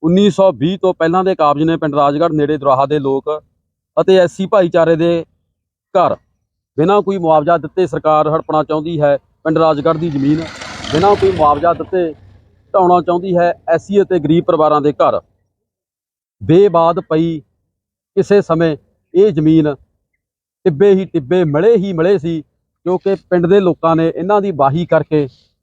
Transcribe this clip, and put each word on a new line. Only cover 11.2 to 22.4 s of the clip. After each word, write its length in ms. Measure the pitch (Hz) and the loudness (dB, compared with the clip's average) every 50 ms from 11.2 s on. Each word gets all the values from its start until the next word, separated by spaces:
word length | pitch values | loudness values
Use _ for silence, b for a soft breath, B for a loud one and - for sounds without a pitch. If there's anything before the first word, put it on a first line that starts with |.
| - 190 381 | 0 -2 0
ਮੁਆਵਜ਼ਾ 400 | 170 156 147 147 143 147 175 170 | 2 0 0 0 0 0 -2 -2
ਦਿੱਤੇ 380 | - 160 - - 185 175 165 147 _ - - - - _ _ _ _ _ _ _ | -2 -6 -6 -4 -4 -4 -4 -6 _ -20 -20 -20 -20 _ _ _ _ _ _ _
ਢਾਉਣਾ 260 | 202 185 175 180 180 175 | 0 2 2 2 2 2
ਚਾਹੁੰਦੀ 340 | 180 175 175 175 196 180 | 0 -4 -4 -2 -2 -2
ਹੈ, 160 | 175 175 175 175 - _ - | 0 0 0 -2 -4 _ -4
ਐਸ 180 | 165 165 - | -4 -4 -2
ਸੀ 160 | - 196 202 196 | -2 0 0 0
ਅਤੇ 160 | - 185 175 | 0 -2 -4
ਗਰੀਬ 260 | 143 147 156 170 170 | 0 0 0 0 2
ਪਰਿਵਾਰਾਂ 360 | - 175 156 156 151 151 151 | 0 0 2 2 2 0 0
ਦੇ 120 | 139 151 139 | 0 -2 0
ਘਰ। 280 | _ 170 143 113 92 - _ _ _ _ _ _ _ _ _ _ _ _ _ _ _ _ _ _ _ _ _ _ _ 104 | _ 0 0 0 -2 -6 _ _ _ _ _ _ _ _ _ _ _ _ _ _ _ _ _ _ _ _ _ _ _ -2
ਬੇਬਾਦ 580 | 95 151 175 202 202 165 170 165 165 170 170 | 2 4 4 4 4 4 2 2 2 0 -2
ਪਈ 400 | 170 _ 160 156 165 170 165 156 | -4 _ -2 -2 -2 -2 -4 -8
ਕਿਸੇ 1000 | - _ _ _ _ _ _ _ _ _ _ _ _ _ _ 196 180 - 202 202 190 | -10 _ _ _ _ _ _ _ _ _ _ _ _ _ _ -4 -2 2 2 0 2
ਸਮੇਂ 340 | - 165 165 170 165 151 - _ _ _ _ _ _ _ | 0 -2 0 0 -2 -2 -4 _ _ _ _ _ _ _
ਇਹ 180 | 170 196 214 170 | 2 2 2 2
ਜ਼ਮੀਨ 420 | 147 156 156 160 160 160 151 139 - _ _ _ _ _ _ _ _ _ _ _ _ _ _ _ _ _ | 2 2 4 4 4 2 0 -2 -6 _ _ _ _ _ _ _ _ _ _ _ _ _ _ _ _ _
ਟਿੱਬੇ 280 | 190 160 139 202 202 196 | -4 0 2 2 4 4
ਹੀ 120 | 190 190 | 2 0
ਟਿੱਬੇ, 400 | - _ 170 135 123 175 185 180 | -4 _ -8 -4 -2 -2 0 0
ਮਿਲੇ 320 | 156 139 147 170 220 233 | 0 0 0 2 2 2
ਹੀ 160 | 220 175 196 190 | 2 0 -2 -4
ਮਿਲੇ 260 | 160 160 180 208 190 | -2 0 0 0 0
ਸੀ, 220 | 135 170 170 160 | -2 -4 -6 -6